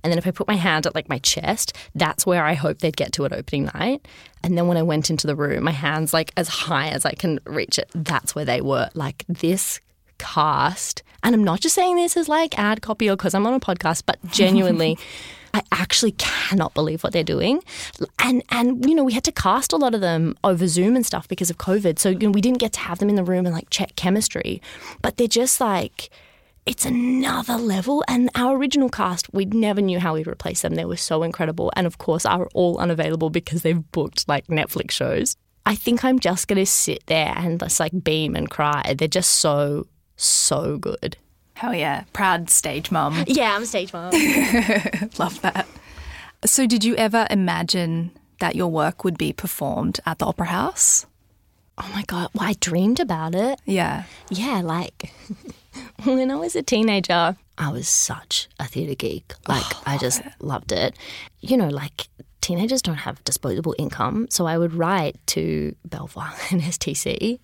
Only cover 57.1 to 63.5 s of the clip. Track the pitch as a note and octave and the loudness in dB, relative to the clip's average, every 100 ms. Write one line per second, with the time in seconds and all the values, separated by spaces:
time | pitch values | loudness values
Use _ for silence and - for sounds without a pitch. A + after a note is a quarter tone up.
57.1 | F3 E3+ F#3+ _ - D3+ D3+ D3+ - - | 2 2 0 _ -6 -4 -4 -2 0 0
58.1 | D#3 - - - - C#3 - D#3 - - | -4 -6 -6 -6 -8 -8 -6 -6 -4 -6
59.1 | D2+ - - - C3+ - - - C#3 B2+ | -6 -12 -10 -2 -2 -2 -6 -4 -2 0
60.1 | B2 C4+ - D3 B2+ - F2 - - - | -2 -6 -10 -6 -6 -4 -2 -2 -4 -12
61.1 | - - _ - B3+ F3 C#3+ C#3+ - - | -16 -18 _ 0 2 2 -2 -8 -10 -14
62.1 | - - _ - F3 A3 C4 G3 D#3 - | -16 -20 _ -4 0 0 0 -2 -4 -6
63.1 | C3+ - - C#3 | -8 -6 -4 -2